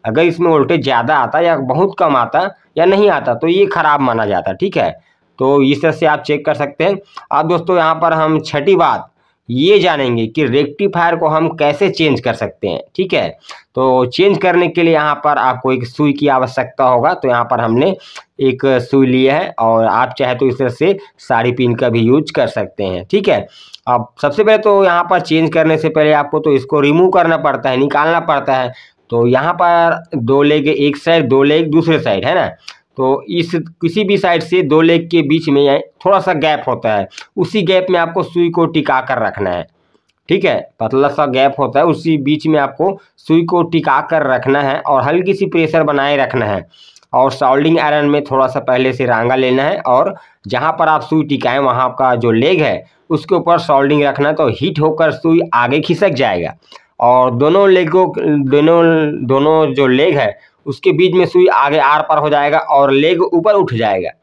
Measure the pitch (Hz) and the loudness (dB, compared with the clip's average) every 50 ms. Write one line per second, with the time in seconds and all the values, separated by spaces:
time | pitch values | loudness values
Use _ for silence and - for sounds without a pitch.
0 | - 110 110 147 170 175 165 170 175 170 160 147 135 147 170 156 123 135 131 120 | -6 -2 0 0 0 0 0 0 0 2 2 2 2 0 0 -2 0 0 0 0
1 | 117 131 156 143 120 120 143 156 175 170 165 143 135 127 127 151 190 196 - - | 0 0 0 0 0 0 -2 0 0 0 0 -2 -2 -4 0 0 0 -2 0 -2
2 | 185 160 139 127 117 117 - 151 180 196 - _ _ _ _ 156 165 185 196 196 | 0 0 2 0 0 0 -2 -2 -2 -2 -8 _ _ _ _ 0 0 2 2 2
3 | 208 202 170 139 - 131 117 117 160 165 175 190 202 190 - 175 156 156 147 143 | 2 2 2 0 -2 -4 -4 -2 -2 -2 2 2 0 0 0 0 0 0 0 2
4 | 135 127 117 113 110 101 98 90 87 98 95 - 180 202 - 151 107 82 80 - | 0 0 0 -2 -2 -2 -2 -4 -4 -6 -6 -4 -6 -4 -2 -2 -2 -2 -4 -10
5 | _ _ _ _ _ _ _ - 131 135 143 143 135 135 143 139 156 165 147 - | _ _ _ _ _ _ _ -2 0 2 2 2 2 2 0 0 0 -2 -2 0
6 | 165 151 151 147 151 - 147 143 143 160 147 - 147 139 - - 160 190 202 190 | 0 0 0 -2 -2 -4 -4 -2 -2 -4 -4 -2 -4 -8 -4 -2 -2 -2 -2 -4
7 | - _ _ - - _ - 143 160 160 175 165 170 180 185 175 160 160 160 160 | -10 _ _ -20 -8 _ -2 -2 0 0 -2 -2 0 0 0 2 2 0 0 0
8 | 170 165 165 160 156 156 160 156 156 - - 147 139 196 190 175 165 143 113 101 | 0 0 0 0 0 0 0 -2 -2 -4 -6 -2 2 2 2 4 2 0 0 -2
9 | - _ _ _ _ _ _ _ _ - 120 127 147 185 208 202 - 180 160 143 | -6 _ _ _ _ _ _ _ _ -6 -4 0 2 4 4 4 4 2 0 0
10 | 135 123 120 117 110 113 117 156 151 123 120 143 143 143 - - 202 196 196 175 | 0 0 0 -2 -2 -4 -2 -2 -2 0 0 0 0 -2 -4 -4 -4 -2 0 0
11 | 170 175 170 165 170 151 156 156 165 160 165 - 151 147 143 - 202 185 - - | 0 0 0 0 -2 0 0 0 -2 -2 -2 -2 -2 -2 0 0 -2 -2 0 0
12 | 165 151 135 - - 120 110 - 110 101 - _ - 95 82 71 - _ _ - | 0 0 0 0 -2 -4 -4 -4 -6 -8 -8 _ -6 -6 -6 -6 -10 _ _ -6
13 | 185 - 190 143 101 82 - _ _ - - - _ _ _ 127 131 131 131 127 | -4 -2 -2 -2 -2 -4 -8 _ _ -20 -20 -20 _ _ _ -2 0 2 2 2
14 | 127 123 - - 185 202 190 - - 180 170 175 175 165 170 175 170 165 160 151 | 0 -2 0 2 2 2 2 2 0 2 2 2 0 0 0 0 0 2 2 2
15 | 151 151 147 147 - 151 147 135 127 127 127 120 - 131 131 120 120 120 - - | 0 0 -2 -2 -2 -2 0 0 0 -2 -2 -2 -2 -2 -2 -2 -4 -10 -4 -2
16 | 151 147 139 - 147 143 135 131 127 123 127 - 123 120 - - 131 127 127 120 | -2 -2 0 0 0 0 2 0 0 -2 -4 -6 -6 -6 -2 0 0 2 2 2
17 | 120 156 180 - - 131 120 120 117 117 131 113 117 113 113 123 147 190 190 - | 2 0 -2 -2 -2 0 0 0 0 0 -2 -2 0 0 0 2 2 0 -2 -4
18 | - - - - - _ _ - 139 131 131 131 - 139 131 123 120 - - 135 | -10 -20 -20 -20 -20 _ _ -2 -2 -2 0 0 0 0 0 0 0 0 2 2
19 | 135 131 123 127 131 135 139 156 - - - - 113 113 113 113 113 110 98 117 | 2 2 2 2 2 2 2 0 -2 -4 -4 -2 0 2 2 2 2 0 0 0
20 | 127 127 127 - 139 127 127 123 139 131 120 131 135 123 120 - 156 185 196 196 | -2 -2 -2 -4 -4 -2 -2 0 0 -2 0 -2 -4 -4 -2 -2 0 0 0 -2
21 | - - _ _ - - 131 113 117 123 123 127 127 120 120 117 135 120 113 113 | -6 -20 _ _ -6 -2 -2 0 0 -2 0 0 0 0 0 0 -2 0 0 0
22 | 110 113 131 156 151 156 - 156 123 113 - 113 101 95 _ - 101 95 92 87 | 2 2 2 2 0 -2 -2 -2 -2 -2 -2 -6 -8 -8 _ -6 -6 -6 -6 -8
23 | 90 - - 214 202 202 147 104 - - _ - - - - _ _ 123 123 120 | -6 -2 -2 0 2 2 0 0 -2 -8 _ -20 -20 -20 -20 _ _ -2 -2 -2
24 | 117 - _ - - 143 143 214 208 214 220 214 214 214 202 196 196 185 170 175 | -2 -6 _ -4 -4 -4 0 0 2 2 2 2 4 2 2 4 2 2 2 0
25 | 175 165 190 175 - - 156 160 160 160 160 165 156 160 160 156 160 160 156 156 | 0 0 -2 -2 0 0 0 0 0 0 0 0 2 2 0 0 0 -2 0 2
26 | 151 151 151 143 143 143 - 156 156 156 143 135 127 - 151 147 139 143 147 165 | 2 4 2 2 0 -2 -4 -2 0 2 0 0 0 0 -2 0 2 2 4 4
27 | 185 185 185 185 170 165 165 151 151 147 131 127 - 139 127 127 139 139 139 143 | 4 4 4 2 2 2 0 0 0 -2 -4 -2 -2 -2 0 0 0 0 0 0
28 | 147 160 170 165 - 160 151 139 - 139 135 131 127 120 120 - - _ _ _ | 0 0 0 -2 0 -2 -2 -2 0 -2 -2 -2 -2 -4 -8 -14 -20 _ _ _
29 | _ _ 117 117 117 120 127 127 143 165 175 170 180 170 170 170 170 165 156 - | _ _ -2 0 2 2 2 2 0 -2 -2 0 2 2 4 4 2 2 0 -4
30 | 170 _ - 139 113 131 135 143 143 147 147 151 135 151 - 139 143 147 139 143 | -8 _ -8 -6 -2 0 2 2 2 2 2 2 0 0 0 0 0 -2 -2 -2
31 | - 165 170 165 147 117 131 135 139 143 151 165 165 156 147 165 160 165 156 143 | -2 0 0 2 2 2 2 2 4 4 2 0 0 2 0 0 2 2 0 0
32 | 120 120 101 95 95 131 175 180 131 - 160 _ _ - - _ _ _ _ - | 0 -2 -2 -2 -2 -2 0 0 -2 -4 -6 _ _ -20 -20 _ _ _ _ -4
33 | 131 131 139 143 - - 175 170 165 170 180 165 151 - - _ - 165 165 208 | -2 -2 -2 -2 -4 -6 -4 -4 -4 -2 -4 -6 -6 -8 -10 _ -6 -4 -2 -2
34 | 214 190 202 190 196 180 170 165 165 - 180 185 170 135 151 160 165 165 170 165 | 0 0 0 0 2 0 0 -2 -2 -2 -2 -2 0 2 2 2 4 4 2 0
35 | 165 165 170 165 151 139 156 165 165 160 139 139 143 139 139 143 - - _ _ | 0 0 0 0 2 2 0 0 0 0 2 2 4 2 2 0 -2 -8 _ _
36 | - 180 196 190 - 185 175 147 139 156 151 143 - 135 123 98 - 117 107 101 | 0 2 2 2 2 0 -2 0 0 0 -2 -2 -2 -6 -6 -4 -2 -2 -2 -2
37 | 95 - - - - _ _ 202 180 165 - 214 180 180 190 185 185 185 180 175 | -4 -6 -10 -20 -20 _ _ -4 -4 -2 -2 -2 0 2 0 0 0 0 0 0
38 | 165 165 - 196 160 160 - 175 175 170 165 175 165 - 165 160 135 - 139 131 | 0 0 -2 -4 -6 -4 -2 0 0 0 0 0 -2 0 0 -2 0 0 0 -2
39 | 127 131 131 120 110 98 - 101 101 92 87 87 85 _ _ _ _ _ _ _ | 0 -2 -4 -2 -2 -4 -4 -4 -4 -4 -4 -6 -8 _ _ _ _ _ _ _
40 | _ _ _ _ _ - 165 170 180 170 120 92 - - _ _ 113 110 135 131 | _ _ _ _ _ -4 -2 0 0 0 -2 -2 -6 -10 _ _ -6 -2 0 0
41 | 143 143 139 - 147 139 123 131 135 139 - - 135 123 120 139 156 170 147 - | 0 0 0 0 -2 0 2 2 2 0 0 -2 -4 -2 0 0 0 0 0 -2
42 | - 165 156 147 131 139 151 151 - 156 156 151 139 135 - - 160 196 196 196 | -2 -2 -2 -2 0 -2 -2 -2 0 0 0 0 0 -2 -4 -4 -4 -4 -4 -6
43 | _ _ _ _ _ - 160 165 170 165 180 175 170 170 165 160 - 151 131 143 | _ _ _ _ _ 0 0 0 0 0 0 0 0 0 -2 -2 0 0 0 0
44 | 151 - 165 160 147 135 127 123 - 135 139 143 143 135 139 - - - 143 131 | 0 0 -2 -2 0 0 -2 -2 0 0 0 0 0 -2 -2 -4 -2 0 0 0
45 | 120 139 160 180 180 190 190 190 196 165 160 165 160 156 160 165 151 147 147 143 | 0 0 0 0 0 -2 -2 -2 -4 -2 0 -2 -2 0 0 0 0 0 0 0
46 | 135 143 147 139 131 120 - 127 110 104 101 92 82 _ _ _ - _ _ - | 0 0 0 0 -2 -2 -2 -2 -2 -2 -4 -6 -8 _ _ _ -20 _ _ -20
47 | _ _ - 123 131 139 131 131 143 127 131 139 147 160 165 160 151 151 147 151 | _ _ 0 0 0 0 0 0 0 0 2 2 2 2 2 2 2 0 0 0
48 | 147 147 147 147 143 - 131 135 131 127 127 143 139 - 127 127 131 131 120 123 | 0 0 0 -2 -2 -2 0 0 0 0 -2 -4 -2 -2 -2 0 0 -2 -2 -2
49 | 131 123 117 110 117 120 127 131 131 127 127 131 135 156 190 202 - 131 123 131 | -2 -2 0 0 0 0 0 0 0 0 0 0 0 -2 -4 -4 -2 0 2 2
50 | 165 - - - - _ _ _ _ 101 123 123 143 160 160 - 165 156 156 147 | 2 0 -4 -10 -18 _ _ _ _ -6 -6 -2 -2 -2 -2 0 0 0 0 0
51 | - - 151 156 147 147 143 123 - - 123 139 139 131 120 127 127 127 123 - | -2 -2 -2 -2 0 0 -4 -2 -2 -2 0 0 0 0 0 0 -2 -4 -2 0
52 | 135 127 123 117 113 120 117 113 127 160 185 165 151 123 95 85 - _ _ _ | 0 0 0 2 0 0 2 2 2 2 2 2 0 -2 -2 -4 -8 _ _ _
53 | _ _ 160 151 - - 190 170 - 170 170 156 - - 147 135 139 139 151 147 | _ _ -4 -4 -2 -2 -2 0 2 2 0 0 2 0 2 2 2 2 2 2
54 | 143 143 - - 143 147 151 147 156 123 104 - 135 185 156 143 151 160 156 160 | 2 0 0 0 -2 -2 0 0 0 -2 -2 -2 -4 -4 -2 0 -2 -2 0 0
55 | 165 156 139 - - 165 160 170 170 165 - 120 120 120 139 156 151 - 170 165 | 0 -2 -2 -2 0 2 2 2 0 0 -2 -2 0 0 0 -2 0 -2 -2 0
56 | 202 190 147 123 135 110 98 87 85 76 - _ _ _ - - _ _ _ - | 0 -2 0 0 0 0 0 -2 -6 -8 -10 _ _ _ -20 -20 _ _ _ 0
57 | - 120 123 127 127 127 123 120 143 151 170 196 202 196 185 185 175 156 160 185 | 2 2 4 4 2 2 0 0 2 2 4 4 4 4 4 2 2 2 2 2
58 | 185 170 156 - - 160 151 147 139 131 139 147 147 160 170 170 170 165 165 160 | 2 0 -2 -4 -2 0 0 0 0 2 2 2 4 4 4 4 4 4 2 2
59 | 156 151 147 - 131 120 135 135 143 151 160 160 156 143 131 135 139 131 127 131 | 0 -2 -4 -6 -2 -2 0 2 2 2 2 2 2 0 0 0 2 2 2 2
60 | 151 185 156 143 123 104 104 - _ _ _ _ _ 147 135 - - 185 165 147 | 2 2 2 0 -2 -2 -4 -8 _ _ _ _ _ -10 -10 -2 -2 0 2 2
61 | 185 180 165 185 180 160 - 180 180 190 - 110 139 143 147 156 135 135 151 156 | 0 2 2 2 0 2 2 2 4 4 4 2 2 2 2 2 2 2 2 0
62 | 151 - 156 151 147 151 147 147 143 147 147 156 - - 151 139 139 139 135 139 | 2 0 0 0 2 0 0 0 0 2 0 -2 0 0 2 2 2 4 2 2
63 | 147 165 180 165 185 - - 170 165 214 208 202 175 - 123 110 113 107 98 95 | 2 2 2 0 0 0 0 0 2 2 2 2 0 -2 -2 -2 -2 -2 -2 -2
64 | 87 71 - _ | -4 -8 -10 _